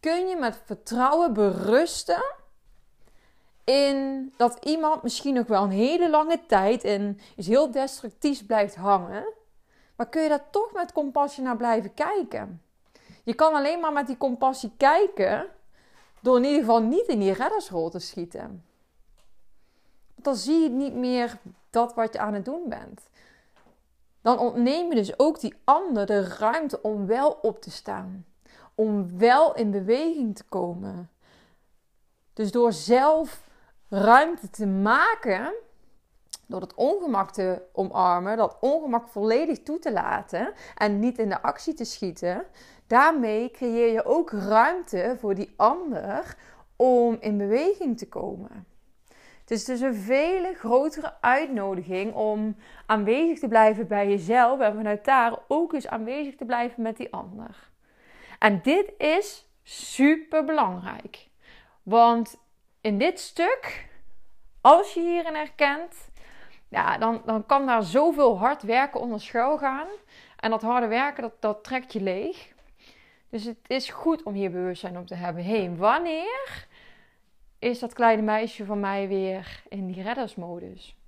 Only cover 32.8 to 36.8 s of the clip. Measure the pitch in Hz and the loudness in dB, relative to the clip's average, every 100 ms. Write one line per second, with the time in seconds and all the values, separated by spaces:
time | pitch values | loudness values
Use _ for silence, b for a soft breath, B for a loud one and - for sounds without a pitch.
32.8 | - 247 285 311 320 - - b b _ | 2 4 6 4 0 -10 -20 b b _
33.8 | - 202 208 247 320 339 196 - 208 190 | -6 0 8 8 8 -2 -10 -6 -2 0
34.8 | 202 262 370 440 254 190 277 440 - - | 2 4 2 0 -2 -2 -2 -8 -14 -20
35.8 | - - _ _ _ - _ 190 185 - | -20 -20 _ _ _ -20 _ -10 -10 -2